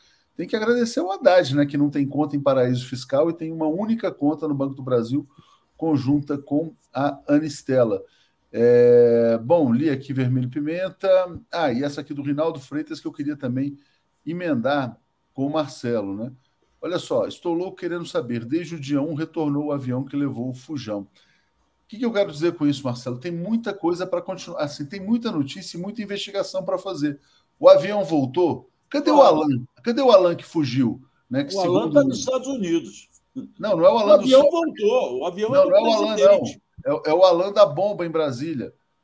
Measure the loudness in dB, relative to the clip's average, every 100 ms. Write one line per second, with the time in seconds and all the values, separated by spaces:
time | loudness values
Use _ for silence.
0 | _ _ _ -14 -8 -4 0 0 0 -2
1 | -4 2 4 4 4 0 0 0 -2 0
2 | -4 -2 -2 -2 0 2 2 0 -4 -10
3 | -4 -2 0 -2 -8 -4 -4 -4 -4 -2
4 | -4 -2 -2 -2 -4 -4 -4 -6 -2 -2
5 | 0 -4 -6 _ _ _ _ -8 -2 0
6 | 0 -2 -2 -8 -4 -4 -4 -12 _ -4
7 | -4 -4 0 0 0 -8 -2 0 2 -2
8 | -8 _ _ _ _ 0 4 6 8 8
9 | 6 4 2 0 2 2 4 2 0 -2
10 | -4 -2 0 0 -2 -6 -6 -4 -6 -4
11 | 2 2 2 -8 -10 -2 -2 0 -4 -6
12 | -10 -8 -4 -2 -2 -4 -10 -10 -8 -10
13 | -12 -8 -8 -6 -6 -4 -6 -8 _ _
14 | _ _ -10 -8 -4 -2 -2 -2 -4 -10
15 | _ _ _ -8 -4 -4 -6 -6 -4 -4
16 | -4 -8 -10 -14 _ _ _ -12 -8 -8
17 | -4 -4 -4 -6 -6 -4 -6 -8 -8 -8
18 | -6 -6 -4 -6 -4 -6 -6 -10 -4 -4
19 | -2 -6 -6 -4 -4 -2 -4 -6 -4 -6
20 | -6 -4 -4 -6 -10 -10 -12 -12 -8 -8
21 | -10 _ _ _ _ _ _ _ _ -6
22 | -4 0 -2 0 -2 0 -2 -2 -4 -8
23 | -8 -8 -8 -8 -4 -4 -4 -4 -4 -2
24 | -4 -6 -6 -12 -10 -8 -8 -8 -12 -10
25 | -4 -2 -2 -4 -6 -8 -12 -10 -10 -10
26 | -10 -10 -8 -6 -6 -6 -4 -6 -6 -4
27 | -4 -6 _ _ _ 4 8 8 6 -4
28 | -2 0 0 0 0 0 -8 _ _ -2
29 | 4 8 8 6 2 -2 -4 _ -4 2
30 | 6 6 6 0 -6 -4 -2 0 0 -2
31 | -14 _ -6 -6 -4 -2 2 2 4 4
32 | 4 -2 -4 -4 -4 -6 -2 -2 -4 -20
33 | -20 _ _ -16 -16 -8 -2 4 6 6
34 | 6 6 8 6 6 2 -2 -2 0 0
35 | -2 -4 -6 -4 0 2 4 4 4 0
36 | 0 4 6 6 2 -12 _ -10 -6 -4
37 | 0 4 6 4 0 4 4 4 -4 -2
38 | -4 -2 -2 -4 -8 -8 -10 _ _ _